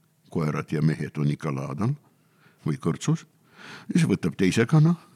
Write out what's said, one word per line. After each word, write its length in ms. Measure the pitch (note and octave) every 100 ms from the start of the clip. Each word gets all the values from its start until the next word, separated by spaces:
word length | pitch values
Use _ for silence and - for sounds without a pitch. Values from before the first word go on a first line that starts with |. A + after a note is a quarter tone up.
| _ _ _
koerad 420 | F2 D2+ D2 -
ja 100 | D#2
mehed 360 | D#2 D2 C#2+ D2+
on 120 | D2
ikka 220 | C#2+ D#2
laadal 400 | C2+ C2+ D2 A2+ D3 _ _ _ _ _ _ -
või 120 | D2
kõrtsus, 480 | E2+ - - D#3+ - _ _ - - - -
siis 140 | - D#3+
võtab 280 | G2+ E2+ -
teise 280 | F#2+ A2 A#2
kana, 280 | D#3 D#3 E3+ -